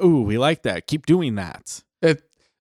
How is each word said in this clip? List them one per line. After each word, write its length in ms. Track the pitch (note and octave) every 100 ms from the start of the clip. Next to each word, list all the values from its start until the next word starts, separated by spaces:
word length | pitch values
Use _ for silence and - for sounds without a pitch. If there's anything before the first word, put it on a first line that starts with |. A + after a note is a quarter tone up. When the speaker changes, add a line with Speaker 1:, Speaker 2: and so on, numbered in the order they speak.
Speaker 1:
"Ooh, 200 | F3+ D3+
we 160 | G#2 A2+
like 240 | C#3+ D#3
that. 240 | A2+ F2 -
Keep 180 | D3+ -
doing 300 | F3+ D3 G#2
that." 480 | F2 - - - _ -
Speaker 2:
It, 220 | D#3+ D3+ _ _ _ _